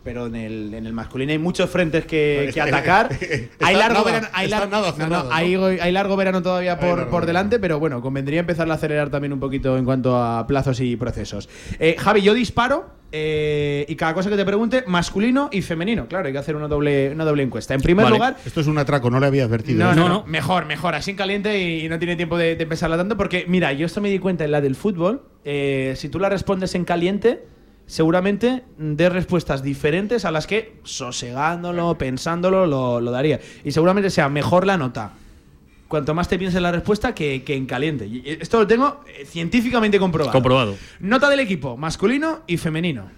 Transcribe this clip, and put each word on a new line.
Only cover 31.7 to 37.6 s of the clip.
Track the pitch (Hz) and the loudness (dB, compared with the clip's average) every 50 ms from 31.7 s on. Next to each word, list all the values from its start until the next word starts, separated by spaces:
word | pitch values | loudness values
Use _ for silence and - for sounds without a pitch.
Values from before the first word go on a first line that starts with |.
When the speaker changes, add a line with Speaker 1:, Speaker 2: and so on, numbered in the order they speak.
| 175 175 170 170 165 | -2 0 0 0 0
Speaker 1:
pensándolo, | 160 - 131 127 131 - 165 165 175 175 185 190 190 185 | 0 -2 -4 -4 -4 -4 -4 -4 0 2 2 4 4 4
lo, | 165 143 135 127 123 120 120 | 4 2 0 0 0 0 0
lo | 120 120 | 0 -2
daría. | 123 123 139 156 139 - - - - - - | 0 0 2 2 0 0 -4 -12 -20 -10 -8
Y | 147 | -2
seguramente | 135 156 160 180 185 208 196 190 | 0 4 4 4 4 4 2 0
sea | 165 - 156 | 2 2 0
mejor | 139 143 147 139 117 170 180 190 | 2 0 0 0 4 2 4 4
la | 196 196 | 4 0
nota | 180 139 127 - 127 110 98 - - - - - - _ - - - - _ - - - | 0 0 -4 -6 -6 -10 -10 -14 -20 -20 -20 -20 -20 _ -20 -20 -20 -20 _ -20 -20 -10
cuanto | - - 151 143 143 151 | -4 -4 -2 0 0 -2
más | 170 175 | -2 0
te | - 202 185 | 0 -2 -2
pienses | 190 190 175 185 | 0 -2 0 0
la | 175 175 | 0 0
respuesta | 175 170 165 - 214 208 - 254 233 | 0 -2 0 0 -2 0 0 -4 -2
que, | - 156 147 135 131 127 | -2 -4 -4 -4 -4 -4
que | - 143 | -4 -4
en | 135 | -4